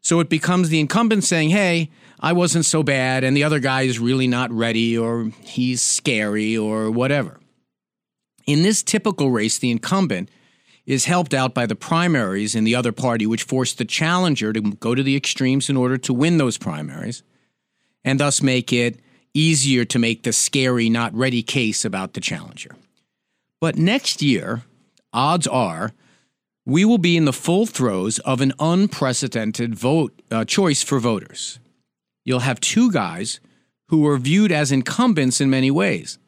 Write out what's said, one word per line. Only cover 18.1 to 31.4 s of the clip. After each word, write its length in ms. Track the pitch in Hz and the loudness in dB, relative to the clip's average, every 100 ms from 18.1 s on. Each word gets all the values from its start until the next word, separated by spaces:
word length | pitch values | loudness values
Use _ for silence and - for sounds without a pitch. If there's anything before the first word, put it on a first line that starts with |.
| 135 | 0
thus 240 | 143 139 | 2 2
make 300 | 139 127 123 | 2 0 2
it 260 | 123 120 117 _ _ _ | 0 0 -2 _ _ _
easier 500 | 147 160 156 131 131 | 0 2 2 2 2
to 140 | 117 123 | 2 0
make 240 | 113 113 | 0 0
the 80 | - | -2
scary, 580 | 110 - 139 131 123 117 | -2 0 0 2 2 2
not 240 | 117 117 | 0 -2
ready 280 | 110 131 120 | -2 0 0
case 420 | 110 139 113 104 | -2 -2 -2 -2
about 300 | 110 98 95 | -4 -4 -8
the 60 | - | -8
challenger. 540 | - 82 82 - - - _ _ _ _ _ _ _ _ | -8 -8 -12 -18 -20 -20 _ _ _ _ _ _ _ _
But 160 | 165 - | -4 2
next 460 | 165 254 - - | 2 2 -2 -2
year, 400 | 147 117 - 123 - _ _ _ _ | 2 2 0 -8 -8 _ _ _ _
odds 340 | 117 135 175 - | -2 0 0 0
are, 460 | 127 107 82 107 - _ _ _ _ _ _ | 0 -2 -2 -8 -8 _ _ _ _ _ _
we 200 | - 143 | -2 2
will 140 | 208 233 | 4 4
be 180 | 175 170 | 4 4
in 80 | |
the 80 | 151 | 2
full 340 | 131 - 180 226 | 0 0 0 0
throes 540 | - 127 95 95 110 | 0 0 0 -2 -4
of 200 | - 131 | -2 0
an 120 | 135 131 | 0 0
unprecedented 1120 | 156 175 202 - 135 123 131 117 110 107 120 | 0 2 0 0 -2 -2 -4 -4 -4 -4 -6
vote, 480 | 110 123 160 143 _ _ | -2 0 2 0 _ _
uh, 140 | 113 | -4
choice 400 | 110 - 190 139 | -2 0 2 2
for 160 | - 139 | 0 0
voters. 580 | 120 107 - - | 0 -2 -6 -14